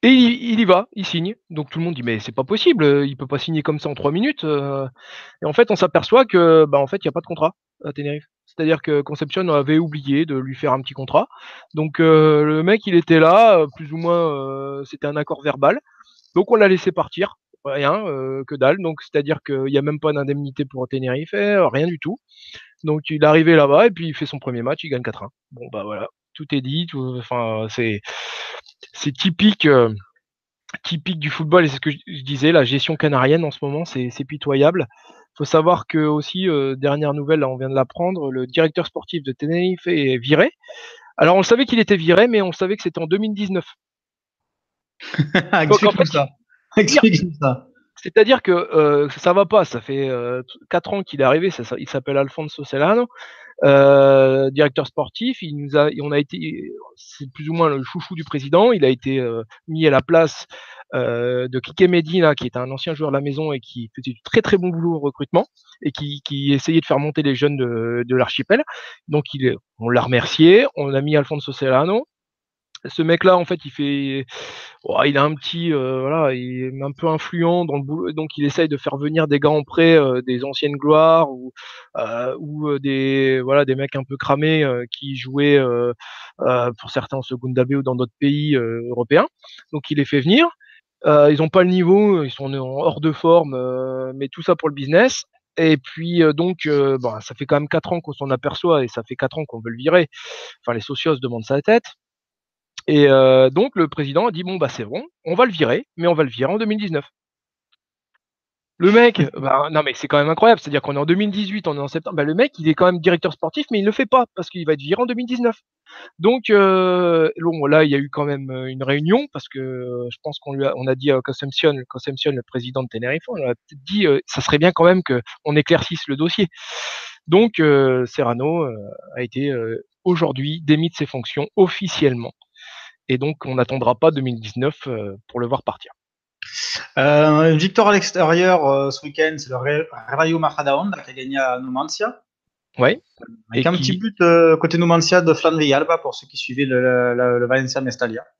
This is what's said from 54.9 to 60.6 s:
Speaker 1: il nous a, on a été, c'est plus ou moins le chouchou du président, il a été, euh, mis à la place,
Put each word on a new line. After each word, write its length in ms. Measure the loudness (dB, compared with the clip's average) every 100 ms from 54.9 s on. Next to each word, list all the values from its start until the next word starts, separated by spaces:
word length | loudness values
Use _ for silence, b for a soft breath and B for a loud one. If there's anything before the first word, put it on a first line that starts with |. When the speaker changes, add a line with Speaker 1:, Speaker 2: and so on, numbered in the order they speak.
| -6 -8 -4 -6 -6
Speaker 1:
il 140 | -10 -10
nous 200 | -2 0
a, 140 | 0 0
on 80 | -4
a 80 | -2
été, 540 | -4 -6 -10 -10 -14 -16 -20 _
c'est 360 | -20 -18 -18
plus 160 | -14 -8
ou 40 |
moins 160 | 0 0
le 160 | 0
chouchou 320 | -6 -10 -10 -12
du 80 |
président, 480 | -8 -8 2 4 6
il 120 | 4
a 40 | 2
été, 320 | 2 -2 -4
euh, 240 | -4 -6 -10 b -10
mis 180 | 0 2
à 40 |
la 100 | 2
place, 460 | 4 2 2 -2 -18 B